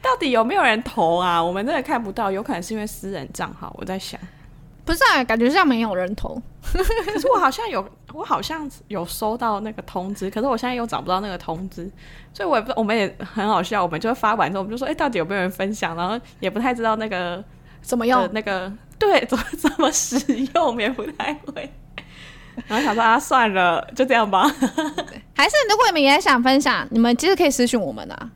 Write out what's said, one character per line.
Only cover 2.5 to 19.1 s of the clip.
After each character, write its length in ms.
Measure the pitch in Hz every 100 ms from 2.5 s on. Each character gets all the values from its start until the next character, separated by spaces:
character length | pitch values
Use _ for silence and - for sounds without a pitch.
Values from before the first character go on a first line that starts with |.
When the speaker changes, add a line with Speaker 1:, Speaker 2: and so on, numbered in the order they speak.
Speaker 1:
能 100 | 170
是 120 | 180
因 40 | 220
为 80 | 214
私 240 | - 196
人 180 | 190 135
账 200 | - 175 -
号， 160 | - -
我 40 |
在 140 | - 190
想。 220 | - - - - - - - -
Speaker 2:
不 80 | -
是 60 | 339 480
啊， 100 | 330
感 160 | 247 226
觉 100 | 240
像 180 | 330 339
没 120 | 233
有 160 | 226
人 180 | 180 185 214
投。 260 | - 247 -
Speaker 1:
<laughs> 100 | -
可 600 | - 359 381 453 359 415
是 80 | 539
我 100 | 466
好 100 | 339
像 200 | 262 453
有， 200 | 254 190 - -
我 120 | 302
好 180 | 370 220
像 260 | 202 320 294 - -
有 180 | 202 175
收 300 | - 220 233
到 220 | 240 202
那 100 | 214
个 120 | 220
通 300 | - 190 185
知， 160 | 202 190
可 120 | 208
是 60 | 262
我 80 | 226
现 120 | 247
在 60 |
又 100 | 247
找 160 | 233 143
不 60 | 143
到 120 | 185
那 80 | 208
个 100 | 175
通 320 | - 165 185
知， 180 | - 170 - - - -
所 100 | -
以 40 | 392
我 80 | 262
也 60 |
不， 100 | 226
我 80 | 240
们 140 | 214 226
也 200 | 196 -
很 260 | - - 208
好 160 | 202
笑， 180 | 180 214
我 80 | 175
们 120 | 156
就 120 | 220
发 220 | 254 220
完 160 | 214 147
之 60 | 190
后， 60 |
我 40 | 190
们 20 |
就 40 | 233
说 100 | 262
：“哎， 20 |
到 160 | 311 294
底 100 | 220
有 60 |
没 120 | 165 202
有 40 |
人 80 | 185
分 240 | - 196
享？” 220 | 214 180
然 140 | 165 180
后 120 | 226 - -
也 100 | 190
不 80 | 208
太 160 | 247
知 80 | 240
道 140 | 226 220
那 120 | 220
个 340 | 185 175 175 208 - - -
Speaker 2:
怎 160 | - 247
么 80 |
用？ 180 | 233 254
Speaker 1:
的 80 | 277
那 100 | 220
个， 300 | 220 190 185 208 - -
对， 260 | 415